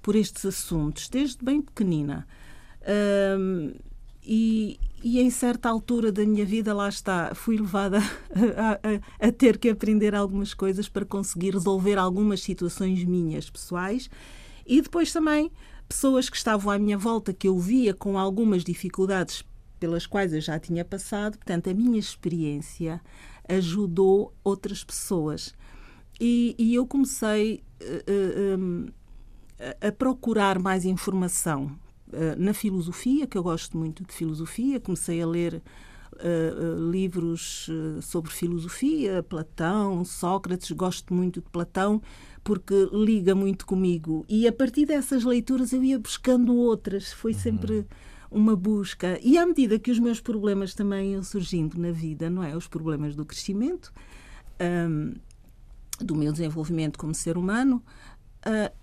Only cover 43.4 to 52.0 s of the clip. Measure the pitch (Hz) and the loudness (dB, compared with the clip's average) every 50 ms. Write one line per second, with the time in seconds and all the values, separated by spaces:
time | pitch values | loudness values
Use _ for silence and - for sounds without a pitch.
43.4 | 196 196 196 190 - - 196 185 190 180 175 165 156 160 156 156 165 - 214 220 | 2 2 0 -2 -2 -2 0 2 4 2 2 0 0 -2 -4 -4 -2 0 2 4
44.4 | 233 233 226 233 269 262 - 294 294 311 311 277 262 - 277 254 226 254 247 240 | 4 4 4 4 0 2 4 2 2 4 2 0 0 0 0 2 2 4 2 2
45.4 | 233 - 262 262 254 226 254 262 254 262 269 247 214 - - - - 254 254 247 | 2 0 0 0 2 0 2 2 2 2 2 0 -2 -6 -8 -2 2 4 6 6
46.4 | 247 240 247 240 240 233 220 214 - 202 190 202 202 - - - - 226 220 - | 6 6 6 6 6 4 2 0 -2 -6 -6 -6 -6 -8 -12 -4 -4 -2 -2 0
47.4 | - 240 220 208 202 208 220 214 202 - - - - - - - - - - 208 | -2 -2 0 0 -2 -2 -2 -2 -4 -6 -12 -20 -20 -20 -20 -20 -18 -2 2 4
48.4 | 214 220 220 180 180 214 214 202 196 - - - - 180 185 - - 240 294 339 | 6 6 6 4 2 2 2 0 0 -4 -6 -4 -2 -2 -2 2 4 6 6 6
49.4 | 349 359 330 - 262 202 214 214 - 247 247 226 233 240 233 226 - - 233 214 | 6 4 4 4 4 4 4 2 2 2 2 2 2 2 0 -2 -2 -4 -4 0
50.4 | 196 208 202 196 196 180 - - 208 202 196 196 190 196 196 196 180 - - 202 | 0 0 0 0 -2 -4 -4 -2 -2 0 0 0 -2 -2 -2 -4 -6 -4 -4 -4
51.4 | 175 - 185 170 156 156 165 170 170 170 170 160 | -4 -2 -2 -2 -2 -2 -2 -4 -2 -2 -2 -4